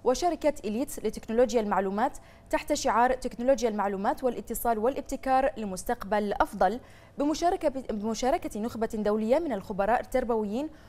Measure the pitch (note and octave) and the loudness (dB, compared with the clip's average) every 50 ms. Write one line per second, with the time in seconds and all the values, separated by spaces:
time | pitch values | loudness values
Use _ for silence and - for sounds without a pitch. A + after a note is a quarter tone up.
0 | - - B3+ B3 F4 F4 D#4+ D4+ - D4+ C#4+ - - A3 G#3 A3 C#4+ - - - | 0 0 0 2 2 0 0 2 0 0 0 0 -4 -4 -2 -2 -4 -4 -6 -6
1 | - G#3+ G#3+ G#3+ - - A3 A3+ B3+ A3 G#3+ B3 G#3+ G#3 G3 F3+ G3 F#3+ G3 G#3 | -6 -6 -6 -6 -8 -2 2 2 2 4 4 0 0 2 0 0 0 0 0 0
2 | A#3 C#4+ - - - - - - - - - D4+ - - D4+ C#4+ - C4 G3 A3 | 0 0 -2 -6 -14 -20 -20 -20 -8 -2 -2 -2 0 0 -2 0 2 2 4 4
3 | A#3+ B3+ B3+ B3+ - B3 G#3+ - A#3+ C4 C#4 G#3+ A#3 A#3 G#3 G#3 G3 G3+ G3+ F#3+ | 4 4 2 0 -2 -8 -6 -2 2 2 4 4 2 0 0 0 0 0 -2 0
4 | G3 A3+ D4 - C4+ B3+ A#3 - G3 - A3+ - - A#3+ A#3 G#3+ G#3+ B3 C#4 C#4+ | 0 -2 -2 0 0 -2 -2 -2 -6 -8 -8 -2 0 0 0 2 2 0 0 0
5 | C4+ - C#4 C4 - C4+ C4 C4 C4 C4+ - - A3 G3+ F#3 F3+ - - A#3+ - | -6 -6 -8 -6 -2 2 2 4 2 2 0 -2 -6 -6 -6 -6 -4 -4 -4 -4
6 | - G3 G#3+ G#3 G#3 G3+ G3 - - - - G3 G3 F#3 G#3 B3+ - - - - | -2 -2 0 0 0 0 2 0 0 0 2 2 2 2 2 0 -8 -14 -20 -20
7 | - - - - C#4 D4 D#4 - E4+ F4 G4 F#4 - D4+ - C4+ B3 - G#3+ G#3+ | -20 -20 -4 -2 0 0 0 2 2 2 2 2 0 -2 -2 -2 -6 -6 -6 -4
8 | G3+ A3 A3+ - - B3 D4+ F#4 - D#4 - G#3+ G#3 A#3+ - A#3 A3 A3 - G#3+ | -2 -4 -2 0 0 0 0 0 -2 -6 -6 -6 -6 -6 -4 -4 -4 -2 -2 -2
9 | G#3+ G#3 G#3 A3 G#3+ A3 B3 D#4 F4 D#4+ A#3+ G3 F#3 - G#3+ F3+ G3 G#3 A#3 - | 0 0 2 2 2 4 2 2 2 0 -4 -4 -6 -6 -2 0 2 2 2 2
10 | - - - B3+ B3+ A3 A#3+ A3 G#3+ G3+ G3+ B3 D4 D#4 - - - | 0 0 -2 -2 0 2 0 0 0 0 -2 -4 -4 -4 -8 -14 -20